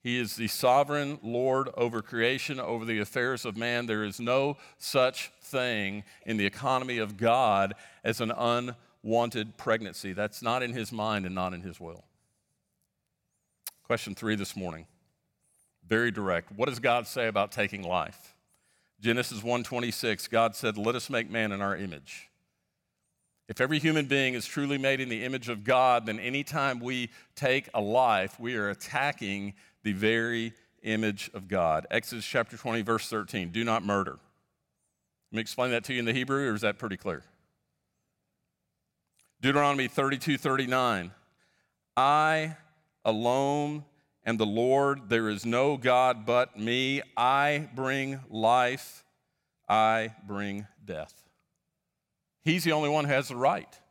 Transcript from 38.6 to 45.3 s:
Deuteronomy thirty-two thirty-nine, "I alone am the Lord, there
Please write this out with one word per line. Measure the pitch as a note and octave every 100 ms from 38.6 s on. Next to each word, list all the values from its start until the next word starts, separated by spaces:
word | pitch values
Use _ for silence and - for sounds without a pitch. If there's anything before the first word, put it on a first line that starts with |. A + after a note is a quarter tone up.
| _ _ _ _ _ _ _ _
Deuteronomy | C3 C#3+ C#3+ C#3 B2+
thirty-two | - C#3 C#3 C#3 C#3
thirty-nine, | D3 C3+ B2+ B2+ B2+ G#2 F2 - _ _ _ _ _ _ _ -
"I | C3+ D3 D#3 D#3+ D#3 D#3 _ _ _ _
alone | A2 A2 A#2+ B2+ C#3 D3 D3 D3+ D3 _ _ _ -
am | A2+
the |
Lord, | G#2+ G#2+ B2 C3+ C#3 C#3 A2
there | A2+ A2